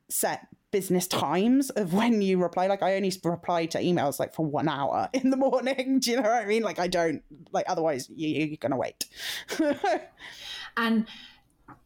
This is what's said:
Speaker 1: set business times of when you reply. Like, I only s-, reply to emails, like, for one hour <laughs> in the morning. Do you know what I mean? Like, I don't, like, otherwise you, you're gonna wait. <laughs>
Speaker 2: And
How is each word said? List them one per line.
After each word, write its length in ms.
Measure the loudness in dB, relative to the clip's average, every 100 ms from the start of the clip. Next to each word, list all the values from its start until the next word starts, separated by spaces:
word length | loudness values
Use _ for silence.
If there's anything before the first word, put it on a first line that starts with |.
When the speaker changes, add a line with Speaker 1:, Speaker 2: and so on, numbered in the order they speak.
| -8
Speaker 1:
set 380 | -2 -2 -4 -10 -20 _
business 360 | -2 2 0 2
times 640 | -2 0 2 4 4 4
of 240 | 0 0
when 260 | 2 4 4
you 180 | 4 4
reply. 240 | 2 2 0
Like, 160 | 2
I 140 | 2 2
only 120 | 0
s-, 160 | -2
reply 420 | -2 -2 -2 -2 0
to 120 | 0
emails, 400 | 2 2 2 0
like, 160 | -4
for 100 | -2
one 240 | -2 0 -2
hour 400 | -2 -2 -2 -2
<laughs> 20 |
in 180 | 0 0
the 60 | 2
morning. 640 | 2 2 0 -2 0 0
Do 100 | 2
you 60 | 2
know 60 |
what 200 | 2 2
I 40 | 2
mean? 160 | 0
Like, 160 | 0 -2
I 60 | 0
don't, 340 | 2 0 -2 -8 -20 -6
like, 140 | -4 -2
otherwise 400 | 0 0 -2 -6
you, 140 | -6 -4
you're 280 | -2 -2 -2
gonna 200 | -2 -2
wait. 280 | -4 -6 -12 -10 -10 -10 -6 0
<laughs> 60 | 0 0 0 0 -4 -18 -20 -16 -14 -14 -8 -2
Speaker 2:
And 300 | 2 2 0 -8 -20 -20 _ _ -20 -20